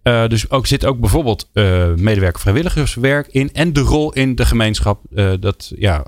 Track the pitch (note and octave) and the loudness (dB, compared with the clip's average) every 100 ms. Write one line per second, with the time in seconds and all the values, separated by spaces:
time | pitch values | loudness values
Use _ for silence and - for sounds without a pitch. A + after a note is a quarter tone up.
0 | - A#2 A2+ A2+ - C#3 - C#3 - B2 | 0 2 2 0 -2 -2 0 0 0 0
1 | A2 C3+ C3+ G2+ - G#2 G2+ F#2 F2 E2+ | 0 2 0 -4 -4 0 2 2 2 2
2 | G2+ G#2 F#2 - - G2 E3+ D#3+ C3+ - | 0 2 0 -2 0 0 0 -2 -2 0
3 | B2+ C#3+ C#3+ C3+ C#3+ D3 E3+ C#3+ A#2+ D3+ | 0 0 -2 -2 -2 -2 0 2 2 2
4 | D3+ C#3+ C3 A#2+ A2+ A#2 A2 G#2+ G#2 G2+ | 0 -2 -2 0 2 2 0 0 -2 -2
5 | - - G2 F#2+ G2 G2 - - A2+ E2 | -6 -2 0 0 -2 -4 -10 -2 0 0